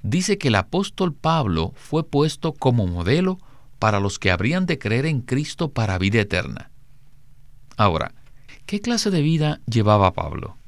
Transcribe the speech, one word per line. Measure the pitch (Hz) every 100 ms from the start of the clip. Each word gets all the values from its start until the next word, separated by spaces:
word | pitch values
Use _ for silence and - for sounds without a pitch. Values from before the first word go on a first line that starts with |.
dice | - 156 185 202
que | 139
el | 104
apóstol | - 175 196 - 185
Pablo | 143 156 165 110 80 82 -
fue | - 156 156
puesto | 143 156 - 165
como | - 135 120 92
modelo | 87 87 151 185 185 - - - -
para | 110 101
los | 98 -
que | -
habrían | 90 110 180 180
de | 160
creer | 104 113 156
en | 139
Cristo | - 127 156 - 160
para | - 107 90
vida | 98 113
eterna. | 101 90 67 - - - - - - - - - - - - -
Ahora, | 104 80 57 - - - - - -
¿qué | 202
clase | 233 240 208
de | 175
vida | 147 165 151 147 -
llevaba | 113 104 107 92
Pablo? | - 78 69 69 -